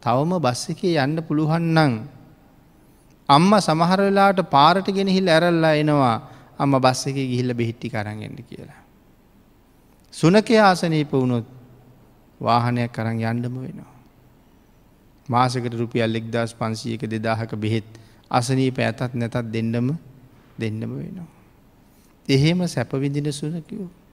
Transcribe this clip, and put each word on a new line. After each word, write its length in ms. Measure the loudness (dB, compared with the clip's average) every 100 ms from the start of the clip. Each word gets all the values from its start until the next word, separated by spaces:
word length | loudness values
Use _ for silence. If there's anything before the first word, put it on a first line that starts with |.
තවම 300 | 0 0 0 0
බස් 260 | 0 -2 -8
එකේ 260 | -6 -2 2
යන්න 220 | 2 0
පුළුවන් 440 | -2 -2 0 0 2
නම් 240 | 4 4 2 -6 -18 -20 -20 _ _ _ _ _ _ _ _ _
අම්මා 320 | 4 6 4
සමහර 400 | 2 0 2 2
වෙලාවට 400 | 2 4 4 2 2
පාරට 380 | 4 6 4 0
ගෙනහිල්ලා 460 | -2 0 2 4
ඇරල්ලා 400 | 4 4 2 2
එනවා. 420 | 2 2 2 2 0 -6 -20 -20
අම්මා 260 | -4 0 4
බස් 260 | 2 2 -4
එකේ 200 | -4 -4
ගිහිල්ලා 280 | -2 -2
බෙහෙත් 240 | -2 -4 -4
ටික 160 | -8
අරන් 280 | -6 -6 -8
එන්න 140 | -12 -14
කියලා. 420 | -16 -18 -18 -20 -20 _ _ _ _ _ _ _ _ _ _ _ _
සුනකයා 540 | 0 4 4 4 4 6
අසනීප 440 | 4 0 0 0
වුණොත් 340 | 0 0 -2 -4 -16 -20 -20 -20 -20 _ _ _ _
වාහනයක් 580 | 0 0 2 -2 -4 -4
අරන් 200 | -6 -4
යන්නම 380 | -4 -4 -6 -10
වෙනවා. 360 | -12 -16 -20 -20 -20 _ _ _ _ _ _ _ _ _ _ _ -4
මාසෙකට 460 | 0 2 0 -6
රුපියල් 420 | -6 -4 -2 -2 -2
එක්දාස් 380 | -4 -4 -4
පන්සීයක 480 | -6 -6 -6 -8 -8 -6
දෙදාහක 480 | -4 -2 -4 -4 -4
බෙහෙත් 340 | -2 -2 -4 -20 -20 -20 _
අසනීප 520 | -2 0 0 0 0
ඇතත් 360 | -4 -2 -6
නැතත් 220 | -4 -6 -6 -6
දෙන්නම, 420 | -4 -2 -2 -2 -4 -10 -20 -20 -20 _
දෙන්නම 360 | -8 -8 -6 -8
වෙනවා. 360 | -10 -12 -14 -18 -20 -20 _ _ _ _ _ _ _ -2
එහෙම 380 | 2 2 2 -2
සැප 260 | -4 -4
විඳින 380 | -4 -4 -4 -4
සුනකයෝ. 560 | -6 -8 -10 -12 -12 -14 -16 _